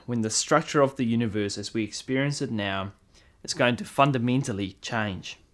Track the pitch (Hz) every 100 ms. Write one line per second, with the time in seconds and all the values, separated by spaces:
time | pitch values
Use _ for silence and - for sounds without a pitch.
0 | - 120 107 - - 160 160 151 135 -
1 | 117 117 117 104 101 104 104 117 107 -
2 | - 131 143 143 135 110 101 98 95 -
3 | _ _ _ _ - - 123 113 104 -
4 | 143 131 120 127 135 101 95 - - 117
5 | 104 92 - - _